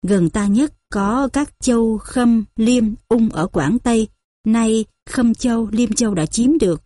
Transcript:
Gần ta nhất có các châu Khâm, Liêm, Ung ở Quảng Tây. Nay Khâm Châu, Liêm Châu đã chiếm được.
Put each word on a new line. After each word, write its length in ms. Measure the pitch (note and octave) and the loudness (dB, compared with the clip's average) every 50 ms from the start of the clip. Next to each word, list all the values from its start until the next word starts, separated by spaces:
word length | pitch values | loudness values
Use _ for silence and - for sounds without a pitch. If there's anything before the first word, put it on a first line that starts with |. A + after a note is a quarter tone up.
| - | -2
Gần 240 | F#3 G#3 G3 E3+ E3 | 0 0 2 2 0
ta 160 | - G#3+ G3+ | 0 -2 -2
nhất 260 | G3+ G3+ A3+ C#4 D4+ - _ _ _ - | 0 2 0 0 -2 -4 _ _ _ -6
có 360 | G#3 G3 G3+ A3 B3+ C#4 C4 - | -4 -2 -2 -2 -2 -2 -2 -2
các 220 | C4+ D4 - _ _ | -2 -4 -4 _ _
châu 380 | - - A#3+ A#3 A3+ A3+ A3 G#3+ | -2 0 0 2 2 0 -2 -4
Khâm, 460 | - - - C4 B3 A#3+ A#3 A3+ G#3 - _ | -8 -6 -4 0 2 2 2 2 0 -4 _
Liêm, 280 | - A3 A3+ B3 B3 A3+ G#3+ G#3 - _ _ | -2 0 2 2 2 0 -2 -4 -8 _ _
Ung 200 | A3+ A#3+ A3+ G#3+ | 0 2 2 0
ở 180 | - - D#3 | 0 -2 -4
Quảng 320 | F#3+ - F3+ C#3+ C#3 A3 A#3+ | -4 -2 -2 -2 0 0 0
Tây. 300 | - B3 A#3 A3+ A3 G#3 _ _ _ _ _ _ _ | 0 0 0 0 0 -2 _ _ _ _ _ _ _
Nay 380 | A3 A3 A#3 A3+ A3 A3 A3 G#3+ _ _ _ _ - | 0 0 2 2 2 0 0 -2 _ _ _ _ -10
Khâm 240 | - - B3 A#3+ A3+ | -4 0 0 0 0
Châu, 340 | - - B3 A#3 A#3 A3+ G3+ G#3 | 0 -2 -2 -2 -2 -2 -2 0
Liêm 200 | A3 A#3+ A3 G#3+ | 0 0 0 0
Châu 220 | G3+ A#3+ A3 G3+ | -2 -2 -2 0
đã 120 | F#3 D#3 | -2 -2
chiếm 320 | D#3+ - - A#3 B3 D4+ E4 | -2 -2 0 0 2 2 2
được. 240 | A#3+ F#3+ E3+ D3+ _ | 2 0 0 -2 _